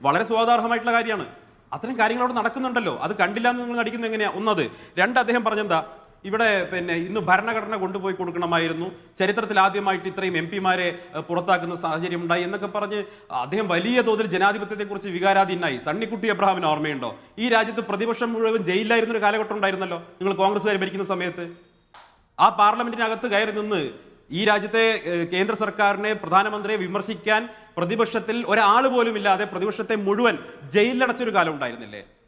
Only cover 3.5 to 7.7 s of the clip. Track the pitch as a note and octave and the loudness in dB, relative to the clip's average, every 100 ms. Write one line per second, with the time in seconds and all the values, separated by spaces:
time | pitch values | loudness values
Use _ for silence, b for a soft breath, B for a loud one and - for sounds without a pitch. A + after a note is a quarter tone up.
3.5 | B3 A#3+ A#3+ A3+ A#3 A3+ A3 G3+ D#3+ A3 | 0 -2 -2 -2 -2 -4 -2 -2 0 0
4.5 | G3 A2+ B B E3+ G3+ B3 A#3 B3 A3 | 0 0 B B 0 2 2 2 2 0
5.5 | G#3+ G3+ E3 D#3 - - _ F#3+ G#3+ A3+ | 0 0 0 -2 -10 -20 _ -6 0 2
6.5 | G3 F3 F3+ F3 E3+ F3+ G#3+ F3+ F#3+ A3+ | 2 0 -4 -4 -4 -2 -2 2 2 2
7.5 | A3 G#3 | -4 -4